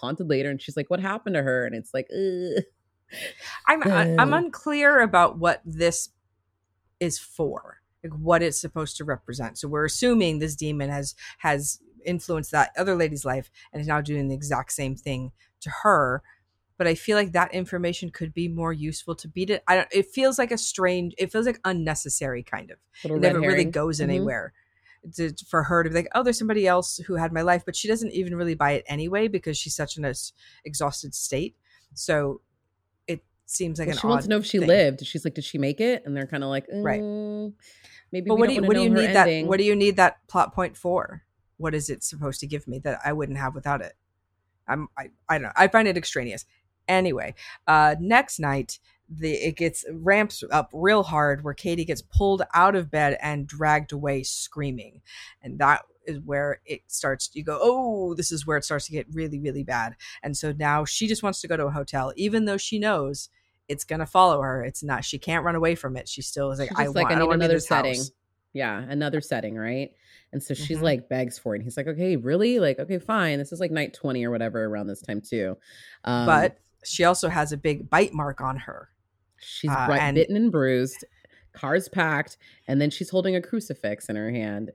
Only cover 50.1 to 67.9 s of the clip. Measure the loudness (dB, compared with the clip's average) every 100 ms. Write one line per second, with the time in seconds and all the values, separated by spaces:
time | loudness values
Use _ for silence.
50.1 | 4 2 -4 -2 0 0 0 4 4 4
51.1 | 2 2 0 -4 -6 -4 -2 -2 -6 -2
52.1 | 2 4 2 2 6 6 4 0 2 2
53.1 | 0 -2 -6 -6 -2 2 2 0 -6 -4
54.1 | -4 -4 -8 -8 -6 -6 -6 -12 -20 -20
55.1 | -20 -20 -18 -12 2 4 4 0 _ -10
56.1 | -10 -4 -2 -2 -4 -8 -12 -10 -4 -2
57.1 | -2 -6 -6 -6 2 4 4 0 -2 -2
58.1 | -2 -4 -4 0 -2 0 -4 -4 -8 -6
59.1 | -6 -6 -6 -6 -6 -4 -2 -4 -8 -18
60.1 | -12 -8 -6 -6 -2 0 2 0 -2 -2
61.1 | -2 -2 -4 -4 -2 -2 -4 -4 -4 -4
62.1 | -2 0 0 0 -2 -4 -2 0 0 -2
63.1 | -6 -12 _ _ _ -10 -8 -6 -6 2
64.1 | 6 6 6 0 -2 -4 -6 -4 -4 -4
65.1 | -8 -4 -2 0 0 0 0 -4 -8 -10
66.1 | -10 -8 -4 -4 -4 -2 0 0 2 2
67.1 | 4 4 4 4 2 2 2 2